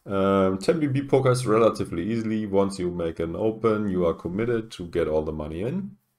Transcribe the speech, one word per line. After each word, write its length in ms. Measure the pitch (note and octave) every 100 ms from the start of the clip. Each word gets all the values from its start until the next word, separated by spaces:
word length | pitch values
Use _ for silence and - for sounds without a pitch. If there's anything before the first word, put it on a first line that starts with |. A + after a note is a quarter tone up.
| -
Um, 520 | G2 G2 G2 F#2+ F#2+
ten 220 | - E3
B 60 | D3
B 160 | C3
poker 280 | - C#3 B2+
is 160 | B2 A2+
relatively 640 | A2 A2+ G#2 F2 E2+ G2
easily. 360 | A2+ A2 A2 G#2+
Once 320 | G2 G2 F#2+
you 120 | F2+
make 300 | F2 E2 E2
an 140 | E2 F2
open, 520 | A2 G#2+ A2+ G#2+ G#2
you 180 | F2+ E2+
are 80 |
committed 560 | D#2+ E2+ F#2+ A#2 A#2 A2+
to 140 | - E2+
get 220 | E2 D#2+
all 140 | D#2
the 100 | D#2
money 300 | D#2 D2+ E2
in. 340 | A2+ F#3 G3 - _